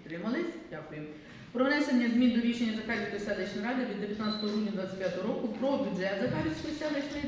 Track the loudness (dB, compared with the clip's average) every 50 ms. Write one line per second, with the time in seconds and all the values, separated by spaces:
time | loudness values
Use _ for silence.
0 | -12 -10 -8 -4 -2 -2 0 0 0 -2 -4 -8 -10 -10 -10 -10 -10 -10 -10 -10
1 | -10 -10 -12 -14 -16 -18 -18 -18 -16 -4 2 2 4 4 6 4 4 4 4 4
2 | 6 6 6 6 6 6 6 6 4 4 2 2 2 0 0 -2 -2 -2 -2 -2
3 | -2 -2 -4 -4 -2 -2 -2 -2 -2 -2 -4 -4 -2 0 0 0 0 -2 -2 -4
4 | -4 -4 -2 -2 -2 -2 -2 0 -2 0 0 0 0 0 0 -2 -4 -4 -4 -2
5 | -2 -2 -2 0 -2 -2 -2 -2 -2 -4 -2 0 2 2 2 2 0 0 0 -2
6 | 0 0 0 0 0 0 0 0 0 -2 -2 -2 -4 -6 -4 -4 -2 -2 -2 -2
7 | -2 -2 -4 -4 -2